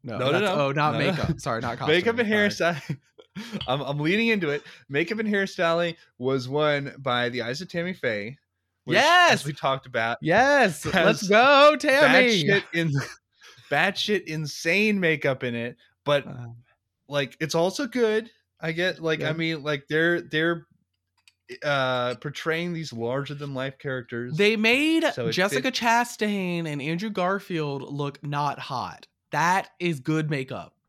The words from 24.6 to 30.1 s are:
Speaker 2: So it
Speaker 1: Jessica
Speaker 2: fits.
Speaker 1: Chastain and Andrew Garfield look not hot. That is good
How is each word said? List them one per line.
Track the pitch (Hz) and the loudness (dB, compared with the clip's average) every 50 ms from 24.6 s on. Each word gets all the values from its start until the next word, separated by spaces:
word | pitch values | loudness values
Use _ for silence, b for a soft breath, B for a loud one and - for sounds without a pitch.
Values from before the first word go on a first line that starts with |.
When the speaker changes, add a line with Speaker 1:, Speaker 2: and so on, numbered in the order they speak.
| 214 226 240 269 294 311 320 330 330 285 - | 2 2 2 2 2 2 2 2 2 0 -2
Speaker 2:
So | - 120 113 | -2 -4 -2
it | |
Speaker 1:
Jessica | 113 117 185 208 175 135 - 262 | 0 0 0 0 0 0 -2 -2
Speaker 2:
fits. | 254 - | -4 0
Speaker 1:
Chastain | 233 240 226 233 240 233 - - 220 208 202 196 185 180 175 170 165 156 | 0 2 2 2 2 -2 -4 -4 -2 -2 -2 -2 -2 -2 -2 -2 -4 -4
and | 147 143 | -4 -4
Andrew | 127 151 165 170 208 226 | -4 -4 -4 -4 -4 -4
Garfield | 208 190 180 180 196 196 196 - 185 160 151 147 139 139 131 - | -2 -2 0 0 0 -2 -4 -6 -4 -4 -4 -4 -4 -6 -8 -8
look | 143 143 143 143 143 - - | -6 -6 -6 -6 -6 -8 -8
not | 147 147 143 147 143 135 - | -6 -4 -2 -2 -2 -4 -6
hot. | - - 139 123 104 90 78 - - _ _ _ _ _ | -8 -8 -6 -6 -6 -6 -10 -14 -20 _ _ _ _ _
That | - 147 156 170 185 196 185 - _ _ | -2 0 2 4 2 2 0 -4 _ _
is | 175 175 165 135 | -2 -2 -2 -2
good | 127 - | -2 -2